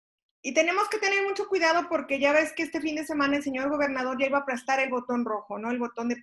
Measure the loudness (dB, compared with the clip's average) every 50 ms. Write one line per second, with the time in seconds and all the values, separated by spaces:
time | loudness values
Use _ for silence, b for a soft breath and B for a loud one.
0 | _ _ _ _ _ _ _ _ -10 0 2 2 2 4 2 0 0 0 0 0
1 | 0 2 2 2 0 0 -2 -4 -2 0 0 2 4 4 4 2 2 0 -2 -2
2 | 0 -2 0 2 4 4 6 4 2 2 -2 -4 -4 -4 -4 -4 -2 -2 -2 -4
3 | -4 -2 0 0 2 2 2 0 0 -2 -2 -2 0 0 0 0 0 0 0 -2
4 | -2 -2 0 0 0 2 2 0 0 -2 -4 -4 0 0 2 2 2 0 -2 -2
5 | -2 -2 -2 -2 0 -2 -4 -4 -6 -8 -8 -6 -4 -4 -2 -2 -4 -4 -6 -4
6 | -4 -4 -4 -4